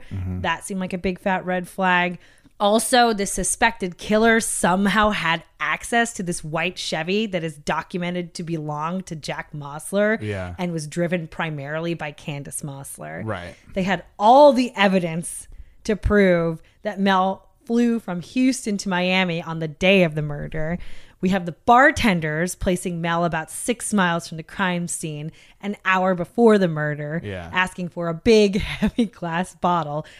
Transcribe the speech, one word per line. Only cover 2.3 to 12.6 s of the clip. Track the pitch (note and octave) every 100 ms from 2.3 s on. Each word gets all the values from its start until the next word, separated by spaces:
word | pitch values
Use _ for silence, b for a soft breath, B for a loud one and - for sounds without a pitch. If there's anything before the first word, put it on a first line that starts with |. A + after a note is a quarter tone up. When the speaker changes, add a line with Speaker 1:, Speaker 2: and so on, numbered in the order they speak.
| b b -
Speaker 2:
Also, | G#3 A3 - B3 A#3
the | G#3 G3
suspected | - F3+ - A#3 A3+ F3+ E3+
killer | - G#3+ A3+ A3+
somehow | - - F#3+ F#3 G3+ A3 G#3+
had | F#3+ D#3+ E3 - -
access | D3+ E3 - A#3 A3+
to | -
this | F3 F3
white | D#3 D#3+ F3 F3+
Chevy | - E3 D#3+ G3+ A3
that | F#3
is | D#3+ D3
documented | - D#3 - F3+ F3 F3+ E3+
to | -
belong | E3 E3 D3+ D3 D#3+ F#3
to | F3+ D#3+
Jack | - D3+ -
Mosler | D3 C#3+ D3 - G3 G#3 A3
Speaker 1:
Yeah. | G#2+ G2 F2+ F2
Speaker 2:
and | F3+
was | E3 D3
driven | E3+ E3+ F3+ D#3+
primarily | - E3 D3+ C#3 D#3 E3+
by | E3 D3+
Candace | C#3+ - C#3+ C#3 -